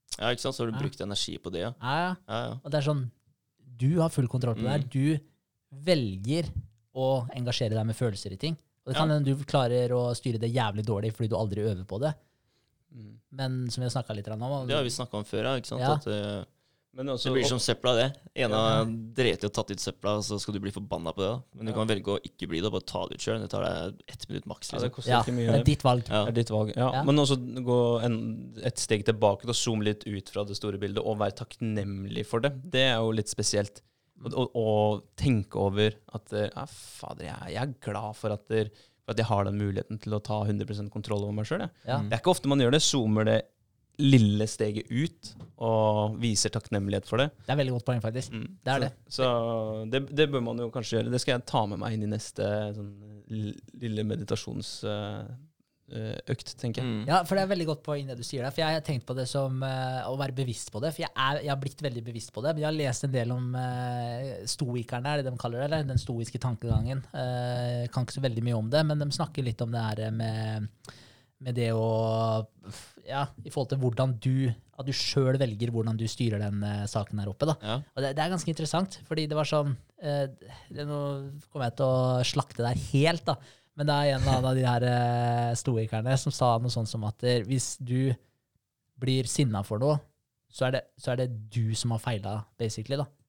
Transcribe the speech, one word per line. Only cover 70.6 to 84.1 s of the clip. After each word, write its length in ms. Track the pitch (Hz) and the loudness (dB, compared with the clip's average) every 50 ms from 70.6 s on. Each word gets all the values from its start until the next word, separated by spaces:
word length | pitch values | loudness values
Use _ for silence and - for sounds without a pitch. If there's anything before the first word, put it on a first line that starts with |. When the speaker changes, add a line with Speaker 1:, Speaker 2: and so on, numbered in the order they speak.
| 104 107 - _ - - - - - - - - _ _ _ - | -4 -6 -8 _ -20 -20 -20 -20 -20 -20 -20 -20 _ _ _ -10
Speaker 2:
med 140 | 135 127 120 | -6 -4 0
det 140 | 123 117 117 113 | 0 2 2 2
å, 760 | 110 110 113 110 110 113 110 110 113 113 113 110 110 107 - _ _ - | 2 2 2 2 2 2 2 2 2 2 2 2 0 -2 -4 _ _ -16
f-, 240 | 101 101 - - - - - - | -16 -16 -16 -18 -20 -20 -16 -10
ja, 200 | - 127 139 143 135 - - - | -6 -4 -4 -4 -4 -6 -10 -14
i 60 | 151 | -6
forhold 180 | - 147 131 - | -4 -4 -2 0
til 100 | 139 135 | 0 2
hvordan 340 | 127 127 113 120 131 131 123 107 | 2 2 2 2 2 0 0 0
du, 340 | - 131 131 135 135 127 113 - - _ _ - | 0 2 2 4 2 2 0 -2 -6 _ _ -8
at 60 | 131 | -4
du 80 | 143 135 | -4 -2
selv 440 | - - - - 143 135 127 131 | -2 -2 0 2 2 4 4 4
velger 320 | 135 135 120 107 101 120 117 | 2 2 0 0 -2 -2 0
hvordan 280 | 117 113 110 113 110 | 0 0 0 0 0
du 80 | 110 113 | 0 -2
styrer 320 | 107 - - 123 117 107 104 | -2 -2 0 0 0 0 0
den, 240 | 104 101 101 101 101 | 0 -2 -2 -2 -2
eh, 220 | 104 104 101 101 | -2 -2 -2 -2
saken 320 | 104 - 110 101 - - 104 | -2 -2 -2 -2 -2 -4 -4
her 80 | 101 | -4
oppe, 180 | 104 95 - 147 | -4 -4 0 0
da. 100 | 156 151 - | 0 0 0
Speaker 1:
Ja. 140 | - 107 113 131 147 - - | -2 -4 -4 -4 -6 -6 -6
Speaker 2:
Og 60 | - | -4
det, 140 | 135 135 139 | -4 -2 0
det 80 | 147 151 | 0 0
er 60 | 175 | 0
ganske 160 | 185 175 - | 0 -2 -2
interessant, 540 | - 160 - 160 147 - 165 196 190 - - - | -2 -2 -2 -2 -2 0 0 0 -2 -4 -10 -10
fordi 220 | - 160 156 156 | -6 -4 -2 -2
det 80 | 147 151 | 0 0
var 80 | 151 151 | 0 0
sånn, 320 | - 156 151 143 143 131 - - _ _ - | 2 2 2 2 2 -2 -4 -6 _ _ -8
eh, 260 | 185 147 143 143 139 135 131 - - - - - - - | -4 -2 0 0 -2 -2 -6 -10 -20 -20 -20 -20 -18 -14
det, 160 | - 147 147 | -10 -8 -6
nå 120 | 147 147 147 143 143 143 139 139 139 139 147 - _ | -6 -4 -4 -4 -4 -4 -6 -8 -10 -12 -14 -16 _
kommer 160 | - 147 127 | -4 -2 -2
jeg 80 | 120 - | -2 0
til 100 | - 139 | 2 2
å 380 | 131 131 127 127 127 127 123 123 | 4 4 4 4 4 4 2 2
slakte 400 | - - 143 - - - - 117 | 2 2 0 -2 -2 -2 -2 -2
deg 140 | 120 127 - 139 - - | 0 0 -2 -2 0 2
helt, 320 | 135 143 160 170 165 - | 4 4 4 2 2 0
da, 100 | - 143 - - - - _ _ _ _ | -2 -2 -2 -6 -14 -20 _ _ _ _
men 120 | 147 147 | -2 0
det 60 | 151 147 | 2 2
er 200 | 143 143 143 | 4 4 4